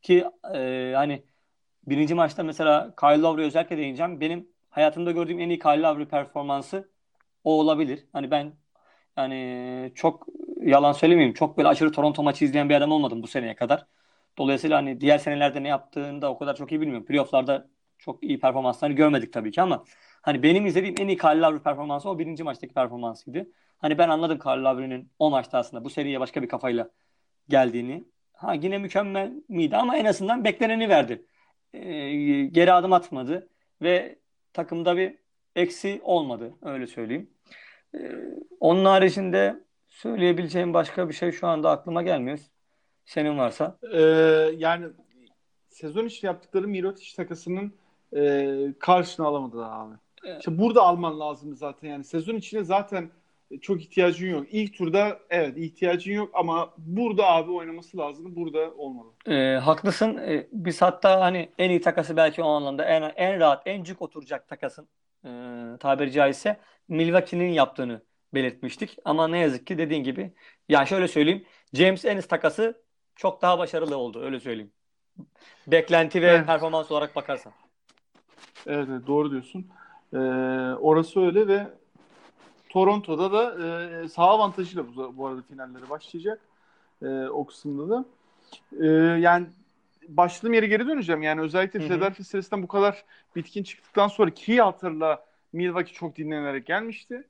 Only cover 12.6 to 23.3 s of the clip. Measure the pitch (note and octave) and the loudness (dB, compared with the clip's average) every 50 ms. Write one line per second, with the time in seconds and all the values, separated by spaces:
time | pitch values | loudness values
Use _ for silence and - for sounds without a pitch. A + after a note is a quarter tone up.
12.6 | C#3+ C#3+ D3 C#3+ C#3+ D3 D#3 D#3 D3 B2+ A2+ A#2 A2 A2 - C#3 B2 A2+ G#2+ - | 2 4 4 4 4 4 2 0 0 0 -4 -6 -10 -6 -6 -6 -6 -6 -6 -6
13.6 | B2 A#2+ C#3+ E3 - _ _ _ _ _ _ _ _ _ _ - C#3+ C3+ C#3 C3 | 0 0 0 0 0 _ _ _ _ _ _ _ _ _ _ -2 0 0 0 0
14.6 | - D#3 D3+ C#3+ C#3+ C#3 C3+ A#2+ D3 D3 D3 C#3+ D3 D3+ D3 C#3+ C#3+ C#3+ C3+ C#3+ | 0 2 2 2 2 0 -6 0 4 6 6 6 4 -2 0 2 0 0 0 -2
15.6 | C#3 C#3+ C#3+ C#3 - _ - D3 C#3+ C#3+ C#3+ C#3+ C#3+ C#3 B2+ - D3 C#3+ C#3 C#3 | -4 -2 -4 -4 -4 _ -10 -8 -8 -8 -8 -6 -4 -4 -4 -4 -6 -6 -6 -6
16.6 | C#3+ - D#3 D#3 D#3 D3+ C3 A#2 G#2 - C#3+ C#3+ C3 - - C3+ C3 B2+ C#3 C3+ | -6 -6 -4 -4 -2 -2 -4 -6 -6 -2 0 0 0 2 2 0 2 2 -2 -2
17.6 | C3 _ _ _ _ _ _ _ _ - C#3 - - - C#3+ C3+ - C3 B2 C3+ | -2 _ _ _ _ _ _ _ _ -12 -12 -10 -4 -4 -4 0 0 0 0 2
18.6 | C3 B2+ A#2+ - - D3 D3 C3+ D3+ D3+ D3 C3 A2+ - - A#2+ A2 G#2+ G2+ E3 | -2 -2 -2 -2 -2 -2 2 4 4 4 4 0 -2 -4 -8 -8 -8 -6 0 0
19.6 | F#3 F#3+ D3+ A2+ - _ _ _ _ _ _ _ _ - C#3+ B2+ B2+ D#3 E3+ F#3+ | 0 0 0 -4 -6 _ _ _ _ _ _ _ _ -4 -2 2 4 4 4 4
20.6 | G#3 G3 D#3 F3+ F#3+ G3+ F3 - G3+ G3 F#3+ F3+ - D#3+ D3+ D#3+ E3 D#3+ D#3 D3 | 2 2 0 0 0 0 -4 -4 -2 -2 -2 2 4 4 4 6 4 2 2 0
21.6 | - D3 D3 C#3+ D3 D3 C#3+ C#3+ C#3+ G3+ F#3+ D#3 E3 E3+ E3 D3+ E3 D3+ C3 - | -4 -4 -4 -4 -6 -6 -6 -6 -6 -6 -6 -6 -6 -8 -8 -8 -8 -10 -10 -10
22.6 | - A#2+ _ C#3+ B2+ A#2+ A#2+ A#2+ A#2+ A#2 A2+ - _ - | -14 -8 _ -2 -2 -2 -4 -8 -8 -8 -10 -10 _ -10